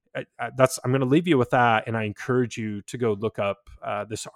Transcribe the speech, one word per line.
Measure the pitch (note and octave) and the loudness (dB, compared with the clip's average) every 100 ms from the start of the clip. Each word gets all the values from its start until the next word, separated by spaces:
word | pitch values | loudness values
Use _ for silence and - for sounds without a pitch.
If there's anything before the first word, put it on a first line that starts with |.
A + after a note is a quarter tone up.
| _ | _
I, | C3+ - - | -12 -12 -10
I, | A#2+ B2+ | -8 2
that's, | C3 - | 2 2
I'm | B2+ | 0
gonna | C3+ | 0
leave | B2+ D3+ F3 | 4 2 4
you | C#3 | 2
with | A#2+ | 4
that, | C3 A#2+ A2 - | 4 4 2 0
and | A2+ | -4
I | |
encourage | G#2+ - - B2+ A#2+ - | -4 -6 0 0 0 -4
you | A2 G#2 | -8 -8
to | - B2 | -10 -4
go | A#2 | -2
look | G2+ G#2+ - | 0 -4 -2
up, | G2+ G2 - - | -4 -4 -12 -12
uh, | - G#2 | -8 -6
this | G#2 A2 - | -6 -10 -10